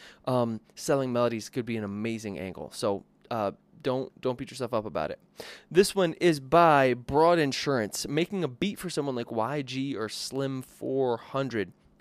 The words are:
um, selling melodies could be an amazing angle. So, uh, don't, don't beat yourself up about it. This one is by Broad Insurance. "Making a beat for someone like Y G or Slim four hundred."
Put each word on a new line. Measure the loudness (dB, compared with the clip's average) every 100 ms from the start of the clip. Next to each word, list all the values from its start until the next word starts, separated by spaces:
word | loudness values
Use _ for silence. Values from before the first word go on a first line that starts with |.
| -20 -10
um, | -2 0 0 -2 _ -10
selling | 0 0 2
melodies | 2 0 0 -6
could | -8 -4
be | -4
an |
amazing | -4 -4 -4 -4 -6 -8
angle. | -8 -10 -12
So, | -4 -2 -2 -8 _ _
uh, | -4 -4 -4 _ -8
don't, | -4 -4 -6 -6
don't | -4 -4
beat | -10
yourself | -8 -2
up | -2 -2
about | -4 -4
it. | -6 _ -18 -16 -16 _
This | 2 4
one | 2 0
is | 4 2 2
by | 4 6 8 8 6
Broad | 2 0 4 6 6
Insurance. | 2 0 0 0 0 -4 -4
"Making | -2 -2 -2
a | -4
beat | -2 -4 -4
for | -6
someone | -4 -4
like | -4 -4
Y | -2 -2 -2
G | -4 -6 -4
or | -4 -6
Slim | -6 -6 -4 -4 -6
four | -10 -10 -4 0 0 0
hundred." | -2 -4 -2 -2 -4 -8 _ _